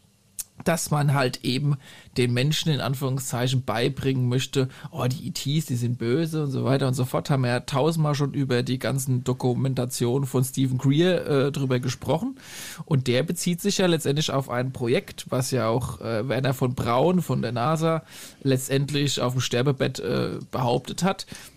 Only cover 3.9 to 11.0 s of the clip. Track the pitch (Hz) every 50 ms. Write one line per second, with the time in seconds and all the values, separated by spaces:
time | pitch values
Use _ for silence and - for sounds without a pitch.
3.9 | 135 - - 135 135 131 127 123 123 135 131 - - 139 131 131 - - - -
4.9 | - - - 127 127 - - - - - - 135 147 165 156 - 127 117 120 120
5.9 | 123 - 117 117 123 160 170 160 160 156 147 139 131 123 120 120 135 135 135 127
6.9 | 131 135 123 - - 156 - - 147 135 127 123 123 123 - - 147 131 143 160
7.9 | 165 165 151 147 143 135 147 139 - 143 139 131 123 120 123 123 131 127 - 113
8.9 | 127 135 131 139 127 123 127 127 123 127 - 127 120 123 127 135 131 127 123 123
9.9 | - - 123 120 123 139 139 123 - 127 127 127 - - 135 131 127 123 - 135
10.9 | 143 151